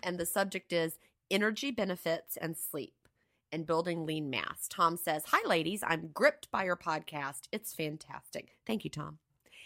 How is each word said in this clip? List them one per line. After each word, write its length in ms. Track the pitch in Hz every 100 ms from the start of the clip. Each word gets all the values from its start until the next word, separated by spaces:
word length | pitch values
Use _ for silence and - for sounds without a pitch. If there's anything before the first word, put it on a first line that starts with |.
and 140 | 180 175
the 80 | 165
subject 480 | 196 196 190 -
is 260 | 170 165 - _ _ -
energy 400 | 196 214 214 277
benefits 640 | 226 196 180 165 165 - -
and 220 | 160 160
sleep 380 | - 147 120 _ _ _ _ _ _
and 160 | 156 160
building 400 | 165 175 170 156
lean 240 | 156 147
mass. 380 | 120 - - -
Tom 300 | - 170 170
says, 260 | - 156 -
"Hi, 200 | 349 440
ladies. 360 | 175 160 202 -
I'm 220 | 165 165
gripped 380 | - 226 - -
by 140 | 196 185
your 100 | 175
podcast. 680 | 170 156 - 151 139 143 -
It's 200 | 214 -
fantastic." 840 | - 156 151 - - - - - _ -
Thank 180 | -
you, 60 | -
Tom. 300 | 147 151 156 _ _ _ -